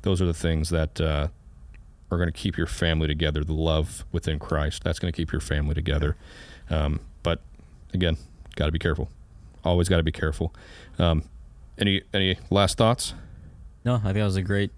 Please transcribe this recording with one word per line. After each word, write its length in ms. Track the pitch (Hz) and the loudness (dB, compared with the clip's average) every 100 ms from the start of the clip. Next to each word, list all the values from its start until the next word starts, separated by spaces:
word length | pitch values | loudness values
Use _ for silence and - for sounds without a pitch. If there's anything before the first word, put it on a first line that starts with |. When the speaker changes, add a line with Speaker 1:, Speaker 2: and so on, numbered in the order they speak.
Speaker 1:
Those 180 | 107 92 | 2 2
are 40 | 90 | 2
the 80 | |
things 360 | 82 85 80 80 | 2 0 0 2
that, 300 | 85 78 - | 0 0 0
uh, 280 | 80 73 73 - - - - - - - - | 0 0 -2 -6 -20 -20 -20 -20 -20 -20 -4
are 60 | 87 | 0
gonna 140 | 87 | 0
keep 260 | - 101 - | 0 -4 -2
your 100 | 85 | -2
family 400 | - 85 80 78 | 2 2 2 2
together, 360 | 76 80 76 | 2 0 0
the 100 | 76 | -2
love 520 | 78 80 80 80 - - | 0 2 2 0 -6 -6
within 260 | 85 - 76 | -4 -2 -4
Christ. 440 | - 76 76 - | -2 0 0 -2
That's 160 | - 82 | -4 -2
gonna 120 | 90 | -2
keep 180 | 85 80 | -2 -2
your 100 | 80 | -2
family 320 | - 73 73 | 0 0 0
together. 440 | 78 76 73 76 - - - - - - | 0 0 0 0 -2 -8 -20 -20 -20 -4
Um, 300 | 78 73 73 - - | 0 0 -2 -6 -6
but 180 | 87 82 - - - - - | -2 -2 -6 -20 -20 -20 -6
again, 240 | 90 87 78 - - - - | 0 2 0 -6 -20 -16 -2
gotta 160 | 76 | 0
be 80 | 78 | 0
careful. 300 | - 73 - - - - - - | 0 -2 -4 -10 -20 -20 -20 -4
Always 240 | 87 87 87 | 2 2 6
gotta 140 | 87 | 4
be 80 | 80 | 4
careful. 420 | - 80 73 82 - - - - - | 0 -4 -2 -6 -6 -20 -20 -18 2
Um, 240 | 87 80 - - - - - - | 4 4 0 -16 -20 -20 -20 -2
any, 240 | 101 98 - | 0 0 -2
any 240 | 98 95 90 - | 0 0 0 0
last 260 | 101 98 - | 4 4 4
thoughts? 360 | 113 127 - - - - - - - - 120 | 2 2 -4 -8 -16 -18 -18 -18 -20 -6 0
Speaker 2:
No, 100 | 123 | 0
I 40 | |
think 160 | 104 101 | 2 2
that 80 | 104 | 2
was 100 | 95 | 0
a 80 | |
great 260 | 92 101 101 | 0 0 0